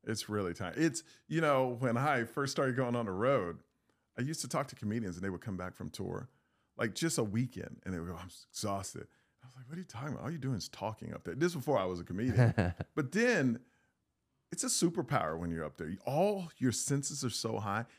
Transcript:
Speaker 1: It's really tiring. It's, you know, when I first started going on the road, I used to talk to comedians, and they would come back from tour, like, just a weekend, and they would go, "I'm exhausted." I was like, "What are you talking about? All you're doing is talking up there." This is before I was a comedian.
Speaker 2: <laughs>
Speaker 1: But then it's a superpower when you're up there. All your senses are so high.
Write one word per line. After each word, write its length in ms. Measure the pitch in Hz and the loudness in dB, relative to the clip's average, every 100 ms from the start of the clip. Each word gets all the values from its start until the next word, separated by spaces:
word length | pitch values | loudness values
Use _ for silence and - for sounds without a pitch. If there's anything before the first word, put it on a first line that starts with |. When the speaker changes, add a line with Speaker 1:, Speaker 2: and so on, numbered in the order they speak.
| - | -4
Speaker 1:
It's 240 | 110 - | -6 -2
really 240 | 104 92 | -2 -2
tiring. 220 | 85 90 - | -2 -6 2
It's, 260 | 160 165 - - _ | 0 0 -12 -20 _
you 140 | 156 | 2
know, 340 | 156 135 131 117 | 4 6 4 2
when 180 | 127 117 | 2 2
I 260 | 143 131 | 4 2
first 280 | 117 - 139 | 0 -2 -2
started 220 | - 135 123 | 2 2 2
going 180 | 127 120 | 2 0
on 100 | 113 | 0
the 40 | |
road, 460 | 92 120 139 87 85 _ _ _ _ _ - | 2 4 4 2 -6 _ _ _ _ _ -6
I 40 | |
used 180 | 127 160 | -4 -4
to 60 | 131 | -2
talk 200 | 151 139 | -2 -4
to 60 | - | -4
comedians, 420 | 107 113 104 87 | -2 -2 -2 -4
and 80 | 98 | -4
they 40 | |
would 120 | 87 | -4
come 160 | - 92 | -6 -6
back 180 | 90 - | -6 -8
from 140 | 92 | -12
tour, 400 | - 92 90 - _ _ _ _ - | -6 -6 -6 -8 _ _ _ _ -2
like, 180 | 117 - | -2 0
just 220 | 165 151 | 0 0
a 60 | |
weekend, 580 | 107 107 127 - - - | 0 0 -2 -4 -10 -10
and 100 | 95 | -6
they 60 | 90 | -6
would 80 | 85 | -4
go, 80 | 85 | -8
"I'm 140 | 90 - - | -12 -16 -14
exhausted." 560 | - 104 98 101 - - _ _ _ | -6 -4 -2 -4 -10 -14 _ _ _
I 20 | 127 | -20
was 80 | 131 | -20
like, 100 | 123 | -14
"What 80 | 165 | -12
are 60 | |
you 40 | 185 | -10
talking 280 | 107 147 | -8 -6
about? 100 | 120 | -6
All 60 | 104 | -6
you're 100 | 165 | -4
doing 160 | 131 113 | -2 -2
is 140 | - | -4
talking 440 | - 101 110 80 | -4 -4 -4 -8
up 120 | - - | -8 -6
there." 100 | 85 | 2
This 140 | 175 | 2
is 40 | 170 | 2
before 200 | 135 127 | 2 2
I 60 | 92 | 2
was 140 | 90 | -2
a 60 | - | -4
comedian. 480 | 90 127 113 117 - 90 - - | -2 2 6 6 6 2 0 -6
Speaker 2:
<laughs> 100 | - | -2
Speaker 1:
But 160 | 135 | 0
then 480 | 196 240 214 131 113 - _ _ _ _ _ _ _ _ | 2 4 4 4 2 -6 _ _ _ _ _ _ _ _
it's 120 | - | -6
a 40 | 254 | -2
superpower 680 | - 175 175 131 135 80 82 | 2 2 2 2 2 2 -2
when 140 | 85 | -2
you're 120 | 82 | -2
up 140 | 76 - | -4 -6
there. 180 | 80 95 - | -6 -4 -2
All 440 | 143 196 196 170 - | 2 2 2 -6 0
your 140 | 127 | 0
senses 520 | 104 - 143 139 147 | 2 0 0 -2 -4
are 60 | 127 | -4
so 300 | - 113 113 | -4 -4 -4
high. 260 | 101 104 120 | -2 -2 -4